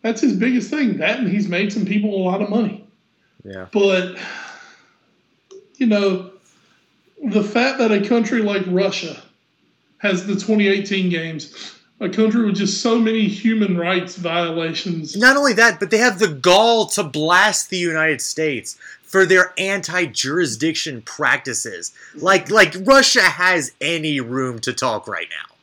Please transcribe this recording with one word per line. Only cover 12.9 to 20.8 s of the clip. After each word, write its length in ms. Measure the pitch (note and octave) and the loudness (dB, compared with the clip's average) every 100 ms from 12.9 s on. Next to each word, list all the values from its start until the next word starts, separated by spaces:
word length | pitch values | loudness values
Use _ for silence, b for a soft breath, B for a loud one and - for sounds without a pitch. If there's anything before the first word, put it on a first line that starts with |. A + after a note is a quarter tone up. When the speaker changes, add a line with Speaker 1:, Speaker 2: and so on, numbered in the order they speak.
| A#3 | 2
Speaker 1:
many 300 | A3 A3+ G3+ | 2 2 0
human 500 | - A#3 A3 G3+ F3 | 0 0 2 0 0
rights 380 | E3+ F#3 F3+ - | 0 -2 -4 -8
violations. 1000 | E3+ E3+ E3+ E3 D#3+ D#3+ - E3 D3+ G3+ | -4 -2 -2 -2 -4 -6 -6 -6 -6 2
Speaker 2:
Not 220 | B3 C#4 | 4 4
only 160 | C#4+ | 2
that, 260 | G#3 A#3 - | 4 4 4
but 120 | G3 | 0
they 80 | A3 | 2
have 180 | B3 F#3 | 2 2
the 120 | G3+ | 0
gall 580 | C#3+ F3 F#3 A3+ A3+ A3 | 2 6 6 6 4 2
to 160 | - | -2
blast 680 | E3 D3+ D#3 F3+ G#3 F#3+ - | -4 -2 2 4 4 2 -4
the 80 | F#3 | -4
United 440 | F3 D#3+ D#3+ C#3+ | -2 0 0 0
States 540 | - - D#3 B2+ - - B B | -4 -4 -2 -4 -8 -16 B B
for 220 | _ F#3+ F#3 | _ 2 4
their 260 | F#3 F3+ - | 6 4 -2
anti-jurisdiction 1400 | F#3+ G3 D#3 F3+ E3 A2 C3 D#3+ E3 G#2+ D#3 D#3+ | -4 -4 -4 -4 -4 -4 -4 -2 -2 -2 -4 -2